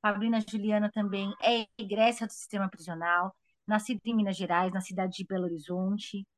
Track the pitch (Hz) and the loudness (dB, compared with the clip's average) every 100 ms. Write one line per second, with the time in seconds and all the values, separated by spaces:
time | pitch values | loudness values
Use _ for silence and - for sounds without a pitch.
0 | 214 202 226 226 214 220 208 214 208 214 | 2 2 2 2 0 -2 2 2 2 0
1 | 208 196 196 208 220 233 214 - 202 202 | 0 0 -2 0 2 2 -2 -8 -4 2
2 | 226 233 220 - - 208 190 - 160 165 | 4 2 -6 -8 -6 -2 -2 -4 -10 -4
3 | 170 175 185 - _ _ - 214 214 220 | 2 2 2 -6 _ _ 0 0 0 -4
4 | - 226 202 185 180 175 185 185 185 185 | 0 2 2 0 0 2 2 0 -4 -2
5 | 185 185 190 190 180 170 151 180 185 208 | -2 -2 -4 -2 -2 -4 -4 -2 0 -2
6 | 208 202 196 | -4 -10 -10